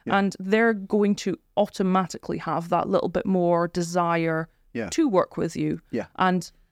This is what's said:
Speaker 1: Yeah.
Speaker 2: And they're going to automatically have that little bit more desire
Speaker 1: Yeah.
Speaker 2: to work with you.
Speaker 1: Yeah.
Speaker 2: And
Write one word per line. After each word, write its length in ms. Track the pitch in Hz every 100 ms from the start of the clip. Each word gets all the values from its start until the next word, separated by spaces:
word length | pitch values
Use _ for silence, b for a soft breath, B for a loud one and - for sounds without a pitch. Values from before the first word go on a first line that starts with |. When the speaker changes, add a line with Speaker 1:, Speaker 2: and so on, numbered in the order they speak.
| -
Speaker 1:
Yeah. 120 | 196
Speaker 2:
And 160 | 196 -
they're 340 | 190 220 233
going 420 | 214 190 214 208 202
to 220 | 202 - _ -
automatically 800 | 208 - 190 190 170 - - -
have 320 | 165 151 170
that 200 | 175 -
little 200 | 190 -
bit 160 | 180 -
more 420 | 185 175 170 170
desire 800 | 175 170 175 170 170 165 160 165 _ _
Speaker 1:
Yeah. 160 | 117 110
Speaker 2:
to 180 | - 302
work 260 | 185 - -
with 180 | 165 -
you. 240 | 151 160 -
Speaker 1:
Yeah. 140 | - - -
Speaker 2:
And 320 | 185 180 - _ _